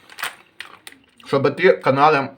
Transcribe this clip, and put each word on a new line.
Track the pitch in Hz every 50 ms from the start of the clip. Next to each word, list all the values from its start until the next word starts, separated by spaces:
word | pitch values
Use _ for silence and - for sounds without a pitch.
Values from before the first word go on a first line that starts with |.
| _ - - - - - - - - _ _ - - - - - - - - _ _ _ _ _ -
Щоб | - 143 135 131 143 135
ті | - 175 185 -
канали | - - 143 135 139 143 156 156 139 135 135 -